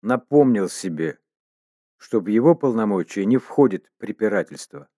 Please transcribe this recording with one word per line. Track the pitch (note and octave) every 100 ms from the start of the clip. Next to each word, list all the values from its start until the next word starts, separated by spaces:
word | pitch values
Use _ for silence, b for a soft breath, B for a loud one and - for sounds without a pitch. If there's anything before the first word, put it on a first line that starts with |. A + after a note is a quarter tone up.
напомнил | G#2+ B2 _ D3 C#3 A2 F#2
себе, | - F#2+ D#2 D#2+ - _ _ _ _ _ _ _ _
что | - A#2
в | F#2
его | A2 C3+ E3+
полномочия | C#3 A2+ G#2+ G2 E2 - G2
не | B2+
входит | - - C3+ F#2+ _ _
препирательство. | - G#2+ G#2+ G2+ - - - - -